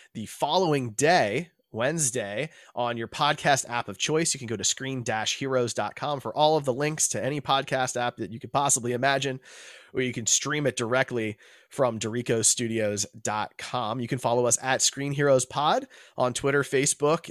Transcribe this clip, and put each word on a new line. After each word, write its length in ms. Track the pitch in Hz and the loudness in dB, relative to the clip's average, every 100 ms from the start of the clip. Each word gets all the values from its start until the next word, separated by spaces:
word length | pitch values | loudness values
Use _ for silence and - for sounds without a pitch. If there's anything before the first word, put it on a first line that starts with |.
| - | -16
the 120 | 117 104 | -12 -12
following 680 | - 143 175 180 143 123 | -4 0 2 4 2 -2
day, 580 | 107 143 175 110 120 175 _ _ | 2 4 6 4 0 -6 _ _
Wednesday, 760 | 110 127 165 139 120 101 104 156 - - - | -4 -2 0 -2 -2 -4 -6 -8 -10 -12 -4
on 200 | 120 117 | -4 -4
your 140 | 113 | -6
podcast 600 | - 147 151 156 135 - | 0 0 2 2 2 0
app 200 | 120 110 | -6 -6
of 80 | 95 | -4
choice. 360 | - 156 165 | 0 0 0
You 40 | 135 | -2
can 100 | 117 | -4
go 80 | 107 | -2
to 80 | |
screen 400 | - - 131 131 | -2 -2 -4 -4
dash 340 | 120 110 107 - | -2 -2 -2 -4
heroes 360 | 135 131 117 | -2 0 0
dot 240 | - 104 - | -2 -4 -4
com 240 | 139 143 | -4 -4
for 120 | - | -4
all 220 | - 151 156 | 4 4 4
of 80 | |
the 100 | 139 | 2
links 360 | 123 147 156 - | 0 -2 0 -2
to 120 | 107 | 0
any 180 | 120 147 | -2 -2
podcast 580 | - 139 139 135 127 120 | 0 0 2 -2 0 -2
app 160 | 123 - | -2 -4
that 160 | 98 | -8
you 80 | 113 | -8
could 140 | 110 | -4
possibly 400 | 143 143 131 117 | 0 2 2 0
imagine, 480 | 120 135 139 135 131 - - - - - | 0 2 2 0 -6 -10 -20 -20 -20 -8
or 80 | 127 | -4
you 120 | 123 | -4
can 120 | 120 107 | -2 0
stream 400 | - - 151 139 | 0 0 0 0
it 120 | - | 0
directly 600 | 113 127 135 120 107 104 - - _ | 0 2 2 0 -4 -6 -14 -20 _
from 320 | - 127 110 | 0 0 0
Dorico 460 | 110 120 120 117 110 | -4 -2 0 2 2
Studios 600 | - 117 110 107 104 101 110 | 2 0 0 0 -2 -6 -6
dot 360 | 110 107 101 - | -4 -4 -4 -8
com. 420 | - 127 107 127 | -8 -4 -4 -4
You 80 | 120 | -4
can 100 | 127 | -2
follow 280 | 120 120 120 | 2 2 4
us 120 | 110 | 2
at 200 | 131 127 | 2 2
Screen 300 | - - 143 | 0 -2 -4
Heroes 340 | 143 143 131 - | 0 4 4 2
Pod 440 | 143 151 240 277 - - - | 0 0 0 -2 -14 -12 -2
on 160 | 127 | 0
Twitter, 300 | 123 139 143 | 0 0 2
Facebook, 680 | 135 131 143 - 147 160 - | 2 2 2 2 2 2 -2